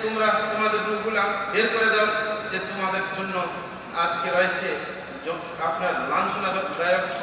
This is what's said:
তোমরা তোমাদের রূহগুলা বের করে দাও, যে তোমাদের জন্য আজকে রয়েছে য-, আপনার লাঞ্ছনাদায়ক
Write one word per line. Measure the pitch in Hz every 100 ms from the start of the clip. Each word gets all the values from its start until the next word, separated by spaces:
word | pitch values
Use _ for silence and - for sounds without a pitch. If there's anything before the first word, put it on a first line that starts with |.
তোমরা | 220 214 214
তোমাদের | - 214 214 214 214 214
রূহগুলা | 208 220 208 208 202 -
বের | 214 226
করে | 226 214 214
দাও, | 208 - 214 214 -
যে | 185
তোমাদের | 185 196 185 196 190 190
জন্য | 190 185 175 175 170 - - 165
আজকে | 175 170 -
রয়েছে | - 185 - 185 151 - - - 135
য-, | 160 170 - -
আপনার | 156 185 180 170 -
লাঞ্ছনাদায়ক | - - 202 190 185 - - 175 185 269 -